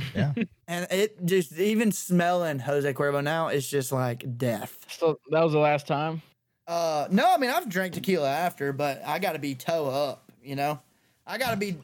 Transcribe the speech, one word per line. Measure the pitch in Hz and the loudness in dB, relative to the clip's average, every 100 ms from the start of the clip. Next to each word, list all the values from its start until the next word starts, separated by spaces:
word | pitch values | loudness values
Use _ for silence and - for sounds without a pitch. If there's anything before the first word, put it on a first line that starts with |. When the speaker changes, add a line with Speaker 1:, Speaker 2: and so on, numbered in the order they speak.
| 135 | -4
Speaker 1:
Yeah. | - 147 147 | -2 0 0
Speaker 2:
<laughs> | 220 _ - | -6 _ -8
And | 175 175 | -6 -2
it | 185 214 208 175 | 2 0 0 2
just, | 190 175 156 | 2 2 0
even | 208 214 226 | 2 4 2
smelling | - - 180 175 180 170 139 | 0 2 2 4 2 0 -2
Jose | 127 143 143 | 0 0 0
Cuervo | 135 143 143 | 0 0 0
now, | 143 160 160 | 0 0 0
it's | 139 131 | -2 0
just | 143 127 | -2 -2
like | 131 123 120 139 120 | -2 -2 -4 -8 -2
death. | 127 107 117 - - | -2 -2 -6 -14 -18
Speaker 3:
So | - 165 147 - | -2 0 0 0
that | 156 | 2
was | 165 | 4
the | 151 | 4
last | 151 147 - | 4 2 0
time? | 143 160 160 - _ _ _ - | -2 -2 -6 -12 _ _ _ -8
Speaker 2:
Uh, | 170 165 151 139 | -2 0 0 2
no, | 190 330 | 4 4
I | 349 | 4
mean, | 247 | 2
I've | 311 302 | 0 -2
drank | 175 185 | -2 -2
tequila | 170 147 180 139 | -2 0 2 2
after, | 147 175 - 139 | 0 -2 -2 -4
but | 135 147 131 | 0 -2 -2
I | 139 160 | -4 -2
gotta | 190 156 | -2 -2
be | 143 | -4
toe | 131 - 165 143 | -4 -2 -2 0
up, | 135 143 - - _ | -2 -2 -6 -16 _
you | 131 139 | -10 -4
know? | 143 151 - _ _ _ - | -2 -4 -10 _ _ _ -10
I | 208 | -4
gotta | 254 214 | -2 -2
be | 202 165 | -2 -6